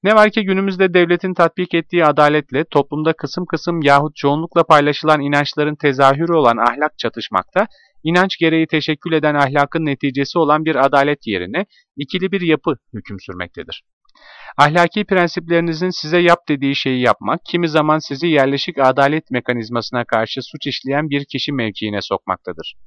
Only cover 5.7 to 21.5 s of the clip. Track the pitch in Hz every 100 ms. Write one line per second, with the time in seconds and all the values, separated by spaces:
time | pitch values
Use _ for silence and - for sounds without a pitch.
5.7 | 151 147 135 135 139 170 170 127 117 117
6.7 | 123 151 _ 120 120 - 98 - 180 214
7.7 | _ _ _ 156 175 190 - 165 160 160
8.7 | 160 147 151 175 160 151 147 139 143 143
9.7 | 165 156 139 143 131 135 180 151 151 156
10.7 | 143 139 139 139 147 - 95 87 139 208
11.7 | _ _ - 139 185 185 190 175 151 -
12.7 | 139 _ 107 - 98 - 90 87 - 78
13.7 | - _ _ _ _ - - - - 143
14.7 | 160 170 - 208 190 175 - 165 170 170
15.7 | 160 180 180 151 175 175 170 - 147 139
16.7 | 135 135 127 123 107 101 151 - 175 170
17.7 | 156 151 156 - 139 170 151 135 139 -
18.7 | 160 131 131 139 156 - 127 - 123 110
19.7 | 120 110 123 117 110 110 - - 156 -
20.7 | 123 131 139 156 143 139 135 -